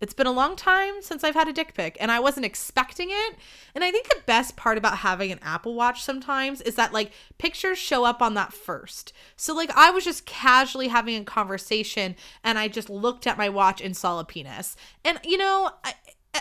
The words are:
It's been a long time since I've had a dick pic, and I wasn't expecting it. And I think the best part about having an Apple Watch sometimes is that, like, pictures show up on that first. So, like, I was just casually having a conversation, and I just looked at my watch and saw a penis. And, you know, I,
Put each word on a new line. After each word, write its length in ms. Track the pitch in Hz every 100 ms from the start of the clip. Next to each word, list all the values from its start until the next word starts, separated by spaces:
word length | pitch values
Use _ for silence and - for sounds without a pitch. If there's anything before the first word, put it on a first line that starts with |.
It's 100 | 208
been 140 | - 254
a 60 |
long 220 | 254 285
time 460 | 381 381 381 392 403
since 240 | - 320
I've 100 | 311
had 140 | 302 311
a 40 |
dick 200 | 294 320
pic, 240 | - 165 -
and 120 | 220
I 100 | 233
wasn't 240 | 262 277
expecting 640 | 214 - - 262 254 - 359
it. 260 | 403 440 427 - - -
And 80 | 294
I 80 | 359
think 180 | 415 508
the 120 | - -
best 280 | 233 254
part 220 | - 233 214
about 220 | 208 190
having 340 | 196 185 196
an 60 | 180
Apple 340 | 151 170 233
Watch 280 | 233 240 247
sometimes 580 | - 269 262 269 269 269
is 140 | 233
that, 180 | 240 226
like, 200 | 220 208 - - -
pictures 400 | 330 - 381 370
show 260 | - 262
up 160 | 240 240
on 140 | 233
that 180 | 208 -
first. 600 | - - 156 - - - - - -
So, 180 | -
like, 160 | 320 320
I 160 | - 330
was 140 | 370
just 220 | 349 - -
casually 640 | - 254 254 262 269 262
having 280 | 233 226 220
a 80 |
conversation, 920 | 202 220 196 190 - 214 214 214 190 180 - -
and 160 | 226 220
I 100 | 214
just 220 | 220 208
looked 360 | 202 233 240 247
at 120 | 226
my 100 | 202
watch 320 | 196 190 190
and 160 | 190 180
saw 220 | 180 170
a 80 | 160
penis. 500 | 165 135 110 - - - - 302
And, 120 | 330
you 140 | 330 370
know, 320 | 392 392 370 -
I, 100 | - - - _ _ 302